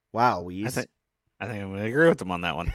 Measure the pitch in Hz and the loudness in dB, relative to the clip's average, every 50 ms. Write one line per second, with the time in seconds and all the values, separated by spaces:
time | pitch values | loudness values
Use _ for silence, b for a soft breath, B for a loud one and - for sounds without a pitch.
0 | _ _ - 110 120 123 104 90 87 90 90 95 104 107 - 139 - _ _ _ | _ _ 0 2 4 4 2 0 -6 -8 -8 -6 -6 -4 -4 -6 -6 _ _ _
1 | _ _ _ _ _ _ _ - 95 110 113 101 98 95 95 98 107 110 123 147 | _ _ _ _ _ _ _ -12 -10 -8 -8 -8 -8 -8 -6 -6 -4 -2 4 6
2 | 165 165 156 139 92 92 90 87 87 87 73 80 87 - | 6 6 6 4 -2 -6 -4 -4 -2 -4 -4 -2 -4 -6